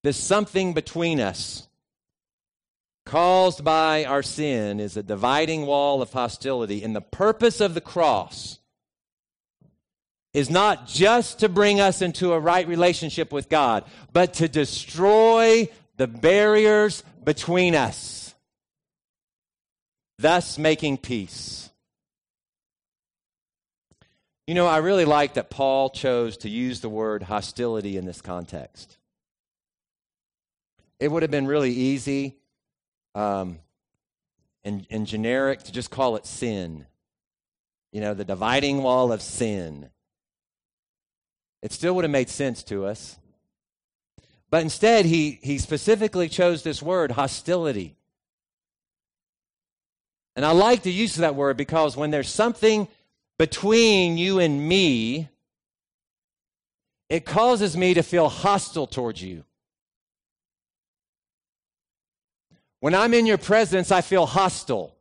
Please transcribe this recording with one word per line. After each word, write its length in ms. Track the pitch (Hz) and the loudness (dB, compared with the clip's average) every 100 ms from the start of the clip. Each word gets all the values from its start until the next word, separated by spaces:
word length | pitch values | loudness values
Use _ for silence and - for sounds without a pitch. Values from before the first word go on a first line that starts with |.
This 140 | 143 139 | -2 -4
something 560 | - 202 214 190 185 | 0 0 0 -2 -2
between 460 | 160 - 240 170 156 | -4 -6 -4 -2 0
us 480 | 101 - - - - _ _ _ _ _ _ _ _ _ _ _ _ _ - | -2 -4 -12 -14 -20 _ _ _ _ _ _ _ _ _ _ _ _ _ -4
caused 560 | 156 175 185 185 - | 2 4 6 4 2
by 420 | 151 160 160 156 139 | 0 2 2 2 0
our 160 | 139 | -2
sin 580 | 135 - 151 123 104 104 | -2 -4 -2 -2 -2 -4
is 180 | 104 104 | -6 -8
a 40 | |
dividing 640 | 101 101 120 143 160 160 143 | -6 -2 2 2 0 -4 -2
wall 380 | 143 143 139 | 0 2 0
of 80 | 123 | -2
hostility. 720 | 131 120 - 135 127 107 104 | -4 -6 -6 -6 -4 -4 -6
And 120 | 110 104 | -6 -8
the 60 | |
purpose 580 | - - 208 220 233 - | -8 -2 0 2 0 2
of 140 | 202 | -2
the 80 | 165 | -2
cross 760 | - 180 156 107 80 - - - _ _ _ _ _ _ _ _ _ _ _ _ _ _ _ _ _ | -6 0 2 2 -4 -14 -16 -18 _ _ _ _ _ _ _ _ _ _ _ _ _ _ _ _ _
is 200 | 147 131 | -4 0
not 360 | 175 214 170 - | 2 2 0 -6
just 520 | 139 190 240 226 - | 2 4 4 0 -2
to 100 | 214 | 0
bring 300 | 180 208 202 | 2 2 4
us 240 | 196 - | 2 2
into 300 | 180 - 185 | -4 -2 0
a 60 | 165 | 2
right 280 | 160 180 170 | 2 2 0
relationship 640 | 175 175 175 160 - 156 | 2 2 0 -6 -6 -6
with 180 | 143 - | -6 -2
God, 340 | 156 131 107 - - - | 2 2 0 -4 -20 -2
but 220 | 170 175 - | 0 2 0
to 120 | 165 | -2
destroy 1200 | 156 139 - - 160 196 220 226 226 226 226 220 - _ - | 0 -2 -6 -12 0 4 6 6 6 6 4 2 -6 _ -4
the 100 | 127 | -4
barriers 960 | 113 156 202 214 214 214 214 214 - - _ | 2 4 6 6 6 6 4 2 -2 -14 _
between 500 | 147 151 - 180 180 | -4 -2 0 2 4
us, 600 | 160 113 - - - - _ _ _ _ _ _ _ _ _ _ _ _ _ _ _ _ _ _ - | 2 0 -4 -16 -16 -18 _ _ _ _ _ _ _ _ _ _ _ _ _ _ _ _ _ _ -2
thus 400 | 147 175 - - | 2 2 -2 -2
making 380 | 156 156 151 135 | 0 0 -2 -6
peace. 720 | - 120 92 - - - - _ _ _ _ _ _ _ _ _ _ _ _ _ _ _ _ _ _ _ _ _ _ _ _ _ _ _ - | -6 -8 -8 -14 -16 -16 -20 _ _ _ _ _ _ _ _ _ _ _ _ _ _ _ _ _ _ _ _ _ _ _ _ _ _ _ -4
You 80 | |
know, 140 | 170 175 | 2 4
I 100 | 160 | 4
really 280 | 170 196 156 | 2 2 4
like 280 | 147 143 | 2 2
that 160 | 135 - | -2 -8
Paul 400 | - 135 135 135 | -2 0 2 0
chose 480 | - 139 123 117 107 | -2 -2 0 -2 -6
to 120 | 110 | -10
use 320 | 113 127 113 | -6 -6 -6
the 80 | 117 | -8
word 340 | 107 110 104 | -6 -4 -6
hostility 720 | 95 107 - - 120 110 101 95 | -6 -6 -6 -6 -4 -4 -6 -8
in 80 | 90 | -10
this 160 | 87 | -14
context. 760 | - 90 85 85 65 - - _ _ _ _ _ _ _ _ _ _ _ _ _ _ _ _ _ _ _ _ _ | -12 -12 -10 -14 -16 -20 -20 _ _ _ _ _ _ _ _ _ _ _ _ _ _ _ _ _ _ _ _ _
It 80 | 147 | -4
would 160 | 165 | -2
have 80 | 160 | -2
been 160 | 147 135 | -2 0
really 240 | 147 131 | 0 0
easy, 680 | 123 131 139 139 139 139 - _ _ _ _ _ _ _ 104 | 0 -2 -2 -4 -6 -6 -12 _ _ _ _ _ _ _ -4
um, 420 | 104 98 90 82 _ _ _ _ _ _ _ _ _ _ | -4 -2 -6 -12 _ _ _ _ _ _ _ _ _ _
and, 220 | 104 101 95 | -10 -10 -10
and 160 | 113 101 | -10 -8
generic 560 | 107 113 127 135 135 | -6 -2 -2 -2 -4
to 80 | - | -10
just 180 | 107 117 | -14 -12
call 260 | - 127 110 | -4 -4 -4
it 100 | - | -10
sin. 580 | - 120 101 87 78 - _ _ _ _ _ _ _ _ _ _ | -8 -6 -6 -8 -14 -20 _ _ _ _ _ _ _ _ _ _
You 100 | 107 | -8
know, 120 | 104 | -8
the 100 | 101 | -8
dividing 600 | 95 95 107 135 143 139 | -8 -4 0 0 0 -2
wall 280 | 131 127 123 | 0 2 2
of 100 | 107 | -2
sin. 640 | - - 117 101 82 73 71 _ _ _ _ _ _ _ _ _ _ _ _ _ _ _ _ _ | -8 -6 -6 -6 -10 -14 -20 _ _ _ _ _ _ _ _ _ _ _ _ _ _ _ _ _
It 80 | - | -14
still 240 | - 170 180 | -4 -2 0
would 80 | |
have 80 | 165 | 0
made 180 | 139 127 | 0 -2
sense 320 | - 135 117 - | -4 -6 -6 -10
to 200 | 101 98 | -6 -6
us. 320 | 107 - - _ _ _ _ _ _ _ _ _ _ _ _ _ | -8 -14 -20 _ _ _ _ _ _ _ _ _ _ _ _ _
But 120 | 160 | -2
instead, 440 | 160 - 214 226 170 | -2 2 4 6 4
he, 340 | 165 151 123 | 2 0 -4
he 160 | 135 139 | -6 -6
specifically 720 | - 151 - 220 214 180 170 | -4 -4 0 0 0 -2 -2
chose 340 | - 175 165 | 2 2 2
this 180 | 160 143 | -6 -6
word, 300 | 147 185 147 | -4 -2 -2
hostility. 840 | 120 135 - - 180 160 107 85 _ _ _ _ _ _ _ _ _ _ _ _ _ _ _ _ _ _ _ _ _ _ _ _ - | -2 -4 -4 -4 -2 -2 -4 -8 _ _ _ _ _ _ _ _ _ _ _ _ _ _ _ _ _ _ _ _ _ _ _ _ -4
And 100 | 147 | 2
I 60 | |
like 320 | 170 214 247 | 4 6 4
the 80 | 185 | 0
use 240 | 180 226 156 | -2 -4 0
of 60 | |
that 140 | 165 139 | -2 0
word 220 | 139 123 | -2 -2
because 400 | 143 160 151 127 | -2 0 0 -2
when 140 | 151 | -2
there's 180 | 151 123 | -2 -2
something 580 | - 226 226 220 214 196 _ _ _ _ - | 0 0 2 2 2 -2 _ _ _ _ -2
between 800 | 160 - 196 226 226 196 175 165 | -2 0 2 4 4 4 2 0
you 220 | 180 190 | 0 2
and 280 | 165 143 151 | 2 0 0
me, 600 | 190 175 120 113 143 151 _ _ _ _ _ _ _ _ _ _ _ _ _ _ _ _ _ _ | 2 4 2 -2 -6 -10 _ _ _ _ _ _ _ _ _ _ _ _ _ _ _ _ _ _
it 160 | 160 - | -6 -2
causes 500 | 170 240 240 202 165 | 2 2 2 0 0
me 180 | 185 175 | 2 4
to 80 | |
feel 260 | - 175 151 | 2 2 2
hostile 580 | - 196 202 - 160 131 | 2 0 0 -2 -8 -6
towards 340 | - 120 101 | -6 -6 -8
you. 220 | 92 85 - _ _ _ _ _ _ _ _ _ _ _ _ _ _ _ _ _ _ _ _ _ _ _ _ _ _ _ _ _ _ _ _ _ | -14 -16 -18 _ _ _ _ _ _ _ _ _ _ _ _ _ _ _ _ _ _ _ _ _ _ _ _ _ _ _ _ _ _ _ _ _
When 140 | 143 | 0
I'm 200 | 185 233 | 2 4
in 120 | 233 226 | 4 4
your 120 | 202 | 2
presence, 540 | - 214 196 185 170 | 4 2 4 0 2
I 100 | 185 | 0
feel 240 | - 190 151 | 2 2 2
hostile. 680 | 151 185 - - 113 80 _ | 2 0 -2 -6 -6 -6 _